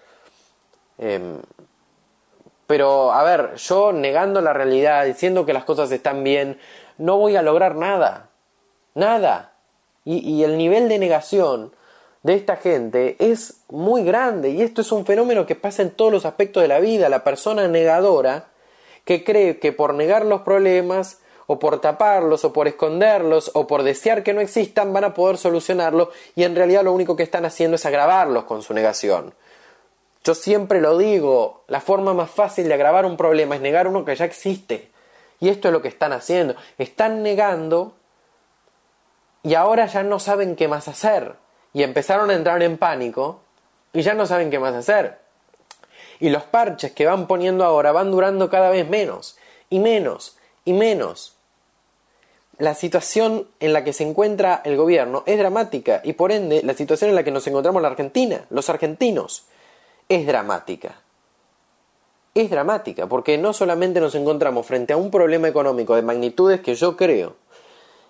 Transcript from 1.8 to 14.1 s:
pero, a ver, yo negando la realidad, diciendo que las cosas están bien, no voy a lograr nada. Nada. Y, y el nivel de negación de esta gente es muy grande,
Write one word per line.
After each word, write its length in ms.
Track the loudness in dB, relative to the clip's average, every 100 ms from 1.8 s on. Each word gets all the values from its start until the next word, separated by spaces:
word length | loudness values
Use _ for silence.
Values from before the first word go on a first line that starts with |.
| _ _ _ _ _ _ _ _ -2
pero, 460 | 2 2 2 2
a 100 | 2
ver, 320 | 4 2 0
yo 380 | -6 -2 2 2
negando 480 | 0 0 0 0 0
la 120 | 0
realidad, 520 | 0 0 2 2 2
diciendo 420 | 0 -2 -2 0 0
que 60 |
las 120 | -2
cosas 280 | -2 -2 -2
están 320 | -2 -4 -4
bien, 340 | -2 -2 -2 -8 -18 -20 -20 -6
no 180 | 0 2
voy 200 | 2 2
a 60 |
lograr 340 | 2 2 2 0
nada. 520 | -2 0 0 -2 -12 _ _ _ _ _ _
Nada. 600 | -2 0 2 2 0 -6 _ _ _ _ _
Y, 140 | -8 -6
y 240 | -2 0
el 160 | 0 2
nivel 300 | 2 2 2
de 100 | 0
negación 760 | 0 0 0 0 0 -2 -8 -18 _ _ _ _
de 100 | 0
esta 220 | 0 0 -2
gente 580 | 0 -2 0 -2 -2 0
es 420 | 0 0 -6 -18 -14
muy 340 | -6 -2 0
grande, 480 | 0